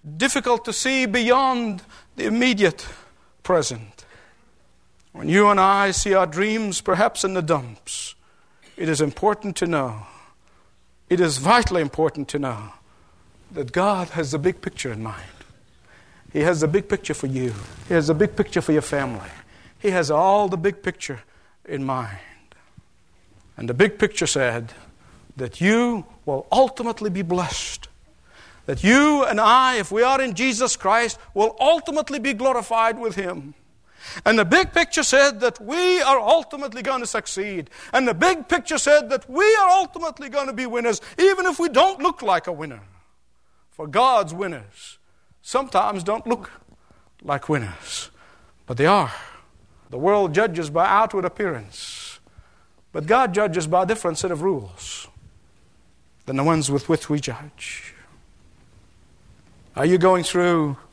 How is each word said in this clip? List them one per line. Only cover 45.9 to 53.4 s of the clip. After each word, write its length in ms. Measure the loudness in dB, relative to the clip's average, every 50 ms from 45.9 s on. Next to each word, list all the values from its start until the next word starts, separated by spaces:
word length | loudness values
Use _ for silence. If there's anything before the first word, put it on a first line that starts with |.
| -2 -4 -4
don't 240 | -4 -4 -4 -2
look 240 | -4 -4 -4 -4 -18 -20 -20 -20 -20 -20 _ _ _ -20 _ _ _ _ _ -6
like 260 | -4 -4 -4 -2 -2
winners, 600 | -2 -2 -2 -6 -12 -14 -14 -12 -12 -12 -12 -14 _ _ -20 -20 -20 _ _ _ _ _ _
but 120 | -10 -2
they 80 | 2 4
are. 280 | 4 4 4 2 0 -6 -12 -16 -18 -20 -20 -20 _ _ -20 -20 _ _ _ _ _
The 80 | -10
world 360 | -2 0 2 2 2 2 0 0
judges 360 | 0 -2 -2 -4 -6 -8 -4
by 160 | 0 0 2
outward 400 | 2 4 2 2 2 -2 -4 -4
appearance, 920 | -4 -4 -4 -6 -4 -4 -8 -10 -14 -18 -16 -16 -16 -14 -16 -16 -16 -18 -20 _ _ _ -20 -20 _ _ _ _ _ _ _ _ _
but 160 | -10 -8 0
God 260 | 2 2 2 2 2 0
judges 340 | 0